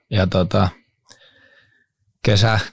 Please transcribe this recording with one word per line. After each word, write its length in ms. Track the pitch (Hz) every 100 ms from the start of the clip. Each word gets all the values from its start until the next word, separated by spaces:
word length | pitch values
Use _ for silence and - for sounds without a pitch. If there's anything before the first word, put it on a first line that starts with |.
| -
ja 160 | 104 90
tota, 420 | 95 87 95 98 - _ _ _ - _ _ _ _ _ _ _ _ _ _ -
kesä, 340 | 104 113 110 -